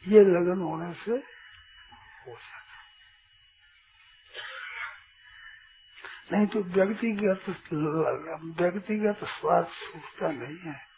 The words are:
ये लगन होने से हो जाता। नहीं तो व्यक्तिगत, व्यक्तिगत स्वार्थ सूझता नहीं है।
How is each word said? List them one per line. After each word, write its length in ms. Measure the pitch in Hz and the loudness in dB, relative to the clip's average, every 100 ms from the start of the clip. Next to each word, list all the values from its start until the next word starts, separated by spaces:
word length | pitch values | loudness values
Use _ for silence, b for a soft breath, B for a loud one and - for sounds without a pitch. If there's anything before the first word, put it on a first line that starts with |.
| 185 | 10
ये 140 | 214 | 10
लगन 400 | 196 175 175 190 | 10 6 2 0
होने 300 | 165 160 175 165 | -2 -4 -8 -10
से 80 | - | -4
हो 1200 | 247 - - - - - - - - - - - | -4 -6 -20 -20 -20 -20 -20 -20 -20 -20 -20 -20
जाता। 300 | - - - - - - _ _ _ _ _ _ _ _ _ _ _ _ _ _ - - 523 - 453 - - _ _ - - - - - _ _ - B B - | -20 -18 -20 -20 -20 -20 _ _ _ _ _ _ _ _ _ _ _ _ _ _ -14 -14 -12 -14 -12 -12 -12 _ _ -20 -20 -20 -20 -20 _ _ -20 B B -2
नहीं 140 | 190 208 | 2 2
तो 140 | 220 180 | 0 0
व्यक्तिगत, 720 | 185 190 214 226 202 208 190 - 175 - 156 151 160 143 131 156 160 165 160 | 2 2 0 -2 0 0 0 -4 -10 -6 -2 0 0 0 -2 -8 -10 -10 0
व्यक्तिगत 640 | 175 196 196 214 208 208 - | 0 0 -4 0 0 -2 -8
स्वार्थ 380 | - - 175 170 | -6 2 2 2
सूझता 600 | - - 160 - - 175 | -8 -14 -16 -18 -6 -4
नहीं 260 | 135 127 165 | -4 -8 -10
है। 220 | 170 139 - | -12 -12 -16